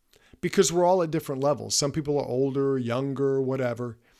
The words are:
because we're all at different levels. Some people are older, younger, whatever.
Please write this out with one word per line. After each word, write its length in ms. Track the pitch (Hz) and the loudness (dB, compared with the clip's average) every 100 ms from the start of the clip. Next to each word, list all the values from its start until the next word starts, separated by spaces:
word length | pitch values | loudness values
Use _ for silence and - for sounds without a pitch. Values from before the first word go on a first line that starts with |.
| _ _ _ - | _ _ _ -8
because 300 | 180 - 185 | -4 2 4
we're 140 | 170 175 | 4 4
all 160 | 185 | 4
at 80 | 170 | 2
different 320 | 156 - 135 | -2 -4 -2
levels. 320 | 139 131 107 | 0 0 -2
Some 180 | - 143 | -2 0
people 280 | 165 143 143 | -2 -2 -2
are 80 | 131 | 0
older, 500 | 123 139 135 139 135 | 0 0 0 0 0
younger, 640 | 117 120 139 135 139 135 | 0 -2 -2 -2 0 0
whatever. 560 | 131 131 123 117 120 117 _ | 0 0 -2 -2 -8 -10 _